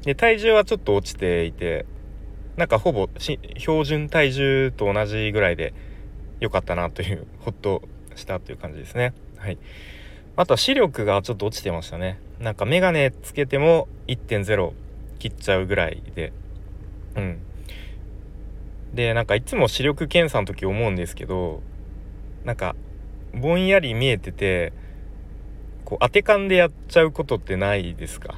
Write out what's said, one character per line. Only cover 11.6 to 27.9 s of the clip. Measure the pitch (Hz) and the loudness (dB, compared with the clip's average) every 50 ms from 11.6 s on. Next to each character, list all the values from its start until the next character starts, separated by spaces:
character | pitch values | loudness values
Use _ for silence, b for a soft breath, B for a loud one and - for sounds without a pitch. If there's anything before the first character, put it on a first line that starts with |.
| - | -4
て | 98 85 | -4 -4
ま | 82 80 | -4 -6
し | - | -8
た | - 85 | -8 -6
ね。 | 90 92 92 - - - - - | -6 -6 -6 -8 -12 -16 -12 -6
な | 117 113 104 | -6 -6 -2
ん | |
か | - 101 | -2 0
メ | 104 147 180 | 2 4 4
ガ | 185 185 170 | 4 4 4
ネ | 156 139 131 | 4 4 2
つ | - - - - - | 2 -2 -12 -10 -2
け | - 143 | -2 0
て | 131 135 139 | 2 2 4
も | 147 160 170 160 - - - - - | 8 8 8 8 6 2 -6 -12 -6
一 | - 131 - | -6 -6 -6
点 | - - 117 104 98 | -2 -2 0 0 2
ゼ | 92 110 | 4 4
ロ | 98 92 80 - - - - - - - - - - | 4 4 2 -2 -6 -12 -14 -12 -12 -12 -12 -12 -8
切 | - - | -8 -8
っ | - | -8
ち | - - - | -6 0 2
ゃ | 98 92 | 2 4
う | 92 | 4
ぐ | 92 98 | 2 2
ら | 92 87 80 | 2 2 0
い | 76 - - - - | -2 -6 -10 -10 -6
で。 | 90 80 76 - - - - - - - - - - - - - - - - - | -6 -6 -6 -6 -10 -12 -12 -12 -12 -12 -12 -14 -12 -12 -14 -14 -12 -12 -8 -6
う | - | -4
ん。 | 98 92 85 82 87 - - B B B B B B B B B B - - - - - - - - - - - - - - - - - - | -4 -4 -4 -6 -10 -12 -12 B B B B B B B B B B -12 -12 -12 -12 -12 -12 -12 -12 -12 -10 -10 -12 -12 -12 -12 -12 -8 -2
で、 | 120 120 117 113 | 0 2 2 2
な | 117 113 | 2 2
ん | |
か | - 101 | 4 2
い | 110 120 | 2 2
つ | - - | 0 2
も | 226 143 113 | 4 4 4
視 | - - 127 | 4 2 2
力 | 143 147 147 165 151 | 2 2 2 -2 2
検 | - 175 170 156 - | 4 4 4 4 2
査 | 120 | 0
の | 101 95 | 0 0
時 | 98 - - | -4 -2 -2
思 | 95 95 107 117 110 | -2 0 2 2 2
う | |
ん | 95 | 2
で | 87 87 | 0 -2
す | 85 - | -4 -6
け | - - | -8 -6
ど、 | - 95 92 90 85 78 78 - - - - - - - - - - - - - - - - - | -4 -2 -2 -2 -2 -4 -6 -10 -12 -12 -12 -12 -12 -12 -12 -12 -12 -12 -12 -12 -12 -12 -10 -6
な | 120 117 | -6 -4
ん | |
か | - 98 90 - - - - - - - - - - - - - | -2 -2 -4 -4 -6 -10 -12 -12 -12 -12 -12 -12 -12 -12 -10 -8
ぼ | - 123 151 170 | -4 0 2 4
ん | 180 185 190 | 4 6 6
や | 196 196 | 6 6
り | 165 127 113 | 6 4 0
見 | 113 127 135 | 2 2 2
え | 120 95 | 2 2
て | 82 95 90 | 0 -6 -6
て、 | - 98 95 92 90 85 78 - B B B B B B B B - - - - - - - - - - - - - - | 0 0 2 2 2 0 -2 -4 B B B B B B B B -14 -14 -12 -12 -12 -12 -12 -12 -12 -12 -12 -12 -12 -6
こ | - 208 | -6 0
う | - | 2
当 | 120 123 | 2 4
て | - 202 196 | 4 4 6
勘 | - 214 202 196 196 | 6 6 6 6 4
で | 190 | 6
や | 180 175 | 6 6
っ | 165 - - - - | 6 4 -2 -12 4
ち | - | 6
ゃ | 170 165 | 6 6
う | 160 147 | 6 4
こ | - 156 | -2 -2
と | 135 127 | 0 0
っ | 101 | -2
て | - - 95 | 0 -2 0
な | 92 98 98 104 | 2 2 2 2
い | 101 90 87 | 2 0 -4